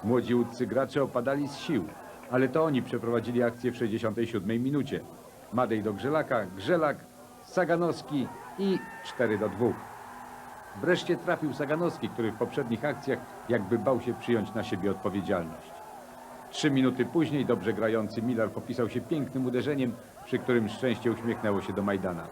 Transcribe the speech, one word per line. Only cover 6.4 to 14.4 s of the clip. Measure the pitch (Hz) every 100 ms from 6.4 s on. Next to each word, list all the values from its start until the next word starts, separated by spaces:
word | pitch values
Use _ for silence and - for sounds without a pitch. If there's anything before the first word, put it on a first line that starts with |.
| 95
Grzelak, | 98 98 175 151 - - - - -
Saganowski | - - 170 170 170 139 - 143 110 - - -
i | 139 180 - -
cztery | - - 117 104
do | 104
dwóch. | 92 117 87 - - - - - - - - - -
Wreszcie | 170 175 - 170
trafił | - 160 151
Saganowski, | 123 143 156 170 170 113
który | - 110
w | 110
poprzednich | 120 - 120 113
akcjach | 147 135 135 120 - - -
jakby | 117 95 117
bał | 120 120
się | 120
przyjąć | 110 - 117